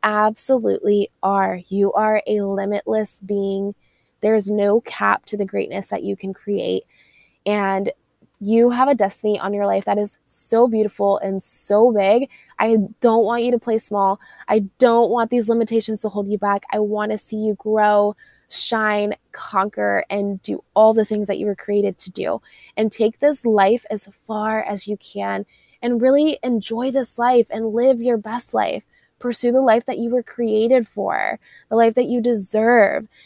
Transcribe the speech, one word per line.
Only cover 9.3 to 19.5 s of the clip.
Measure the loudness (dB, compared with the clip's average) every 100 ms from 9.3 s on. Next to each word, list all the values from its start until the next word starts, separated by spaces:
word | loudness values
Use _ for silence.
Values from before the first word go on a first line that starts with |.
| -2
on | -4
your | -2
life | 0 0 0
that | -2
is | -2 -8 -10
so | -6 0 4 4
beautiful | 2 0 0 0 0
and | -2 -4
so | -4 -2 2 4 4
big. | 4 2 2 0 -8 _ -4
I | 2 2 0 0
don't | 2 4
want | 2 0
you | 0
to | 0
play | 0 -2
small. | -2 0 0 0 -6 -14 -2
I | 0 0 2
don't | 4 4 2
want | 0 0
these | 0 0
limitations | 0 0 -2 -2 -4
to | -4
hold | -4 -4
you | -2
back. | 0 -2 -2
I | -2
want | -2 -2 -4
to | -4
see | -6 -4
you | -2
grow, | -2 -2 2 4 4 2 -2 _ _ _
shine, | -6 -4 -2 0 0 -2 -6 _
conquer, | -18 -4